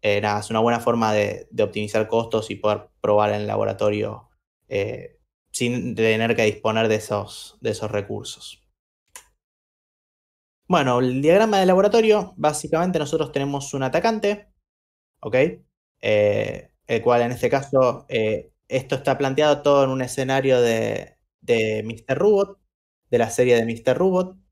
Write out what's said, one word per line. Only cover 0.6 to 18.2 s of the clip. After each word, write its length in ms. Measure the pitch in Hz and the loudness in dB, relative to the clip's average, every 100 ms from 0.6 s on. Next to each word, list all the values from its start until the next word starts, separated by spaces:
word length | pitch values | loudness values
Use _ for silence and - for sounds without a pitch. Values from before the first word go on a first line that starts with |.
buena 200 | 117 117 | 2 0
forma 320 | 117 117 110 | 0 0 0
de, 360 | 107 101 98 - | 0 -2 -4 -12
de 120 | - | -4
optimizar 440 | 104 107 107 110 110 | -4 -2 -4 -2 0
costos 420 | 113 113 110 107 | -2 -2 -4 -4
y 60 | - | -4
poder 340 | 107 104 - _ | -2 -2 -6 _
probar 300 | - 104 104 | 0 2 2
en 100 | 104 | -2
el 40 | 104 | -4
laboratorio, 800 | 104 107 101 107 104 107 107 _ _ _ _ _ | -2 -4 -2 -2 -2 -6 -8 _ _ _ _ _
eh, 460 | 101 104 123 92 _ _ _ _ | -6 -6 -8 -14 _ _ _ _
sin 420 | - 120 123 123 | -6 -4 -4 -6
tener 420 | 107 113 110 113 113 | 0 0 2 0 2
que 80 | |
disponer 440 | 110 104 113 110 113 | 0 0 -2 0 0
de 60 | 107 | 0
esos, 600 | - 104 101 - - _ | -2 -6 -6 -14 -20 _
de 100 | 117 | -6
esos 200 | 104 107 | -6 -6
recursos. 760 | 104 101 107 - - - - _ _ _ _ _ - _ _ _ _ _ _ _ _ _ _ _ _ _ _ _ | -6 -6 -10 -12 -16 -18 -20 _ _ _ _ _ -20 _ _ _ _ _ _ _ _ _ _ _ _ _ _ _
Bueno, 320 | 180 131 123 | 2 4 2
el 200 | 127 131 | 2 2
diagrama 380 | 147 185 220 196 | 4 4 4 2
de 80 | 185 | 4
laboratorio, 680 | 185 202 226 220 208 185 - | 4 4 4 4 2 2 -2
básicamente 640 | 151 151 - 160 180 170 | -2 -2 -4 -2 0 -2
nosotros 320 | 143 156 151 | -2 -4 -4
tenemos 420 | 147 139 143 135 | -4 -4 -6 -6
un 80 | 139 | -6
atacante, 680 | 131 160 226 220 202 208 _ _ _ _ _ _ _ _ | -2 0 0 -2 -2 -4 _ _ _ _ _ _ _ _
¿ok? 160 | 113 127 156 - _ _ _ _ | -2 0 0 -2 _ _ _ _
Eh, 680 | 107 107 104 104 107 - - _ - | 0 2 2 2 -4 -8 -16 _ -6
el 160 | 113 | -2
cual 200 | 123 120 | 2 2
en 100 | 120 | 0
este 180 | 120 123 | -2 0
caso, 560 | 135 131 135 127 120 _ | 0 0 2 2 0 _
eh, 440 | 127 | -2